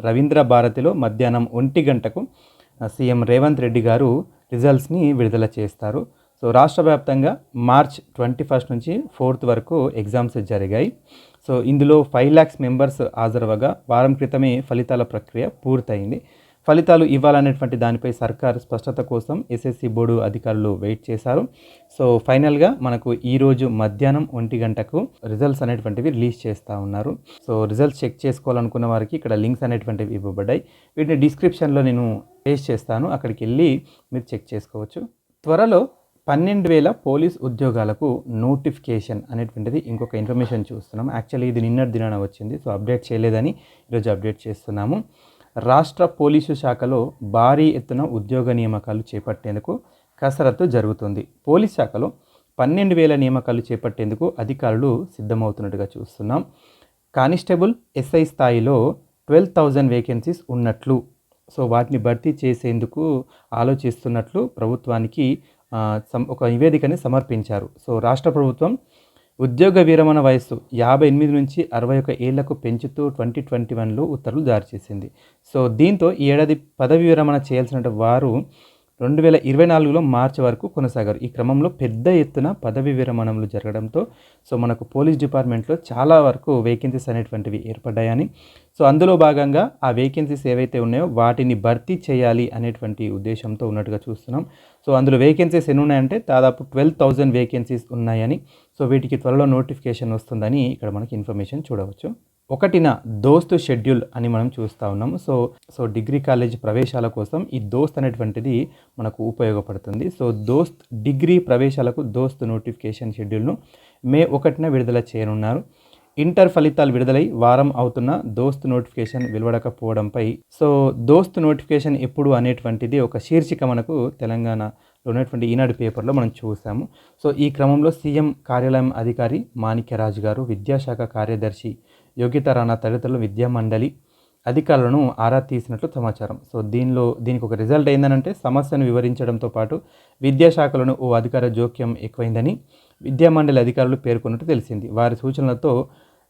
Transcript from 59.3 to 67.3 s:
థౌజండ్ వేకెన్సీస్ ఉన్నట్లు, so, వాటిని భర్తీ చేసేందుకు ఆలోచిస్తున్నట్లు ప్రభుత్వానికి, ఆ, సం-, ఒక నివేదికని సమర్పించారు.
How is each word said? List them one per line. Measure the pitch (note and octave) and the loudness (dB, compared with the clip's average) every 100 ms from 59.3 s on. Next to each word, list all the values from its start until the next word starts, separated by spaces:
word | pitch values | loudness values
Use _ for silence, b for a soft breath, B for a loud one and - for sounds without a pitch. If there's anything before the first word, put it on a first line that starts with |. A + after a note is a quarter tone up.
| D#3 F#3+ | 4 4
థౌజండ్ | F3+ D3 C3+ C3+ | 2 2 2 2
వేకెన్సీస్ | A#2+ A#2+ A#2 E3 F3 - | 0 -2 -4 -4 -8 -6
ఉన్నట్లు, | B2 A2+ A2 C3 B2+ - _ _ _ _ - | -2 -2 -2 -2 -2 -2 _ _ _ _ -6
so, | B2 | 0
వాటిని | A#2 A#2+ C3 | 0 0 -2
భర్తీ | A#2 A#2 D#3 C#3+ B2+ | 0 -2 -2 -2 -2
చేసేందుకు | B2 B2 A#2 A#2+ D3+ D#3+ C3 - b b | -2 -2 -4 -4 -4 -2 -2 -4 b b
ఆలోచిస్తున్నట్లు | A2+ B2 C3+ B2+ - B2+ A#2 A2 F#3+ B3 - | -2 0 0 -2 -4 -4 -4 -4 -4 -4 -4
ప్రభుత్వానికి, | A2+ B2 C3 A#2 A2 - C3 - b b b | -4 -4 -4 -4 -4 -2 -2 -2 b b b
ఆ, | A2+ G#2+ G#2+ - | -4 -2 -4 -6
సం-, | A#2+ B2+ | -6 -6
ఒక | B2+ | -2
నివేదికని | A#2+ A#2+ D#3+ D#3 C#3+ F3 | -2 2 2 2 0 -2
సమర్పించారు. | B2+ C3 - | -2 -2 -2